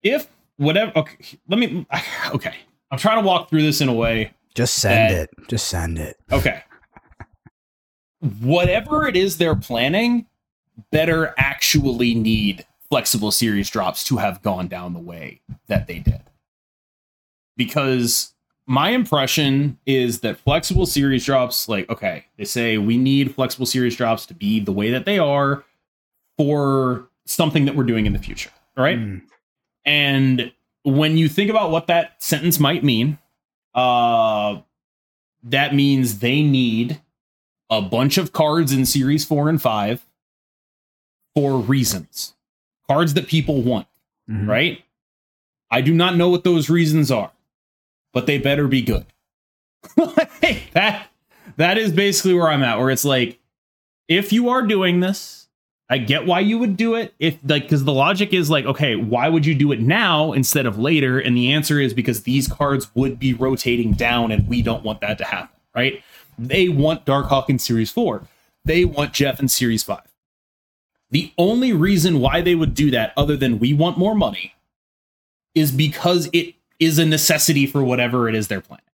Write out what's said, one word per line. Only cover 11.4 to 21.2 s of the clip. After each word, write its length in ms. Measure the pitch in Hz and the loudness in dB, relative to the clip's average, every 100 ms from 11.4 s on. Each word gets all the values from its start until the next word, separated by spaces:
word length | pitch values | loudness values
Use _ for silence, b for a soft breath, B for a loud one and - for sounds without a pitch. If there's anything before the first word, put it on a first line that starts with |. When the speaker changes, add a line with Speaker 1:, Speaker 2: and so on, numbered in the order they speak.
| 135 139 - 151 139 117 120 | -2 -2 0 2 0 0 0
Speaker 1:
need 520 | 117 110 110 104 90 - _ - | 2 0 0 0 -4 -14 _ -2
flexible 420 | 135 - 113 104 | -2 0 -2 -2
series 380 | - 113 101 98 | 0 0 0 -2
drops 340 | 110 92 - | -4 -4 -4
to 140 | - 120 | -4 -2
have 240 | 104 92 | -2 -4
gone 260 | 110 92 90 | -6 -4 -8
down 260 | 90 90 | -10 -10
the 60 | 87 | -12
way 400 | 85 82 73 - - - - | -14 -16 -16 -18 -20 -20 -4
that 200 | 101 - | -4 -4
they 120 | 82 | -4
did. 220 | - - _ _ _ _ _ _ _ _ _ _ _ _ _ | -2 -4 _ _ _ _ _ _ _ _ _ _ _ _ _
Because 760 | - 120 151 135 131 117 - - _ _ _ - | -6 -4 -2 0 0 0 -2 -6 _ _ _ -2
my 220 | 131 170 | 0 2
impression 880 | 247 - 147 135 - 143 135 147 - | 0 0 0 0 0 2 2 0 -4
is 340 | - 135 123 113 | -2 0 0 -2
that 180 | 110 92 | -6 -4
flexible 480 | - 156 - 180 | 0 0 0 0
series 400 | 180 143 139 131 | 0 0 0 0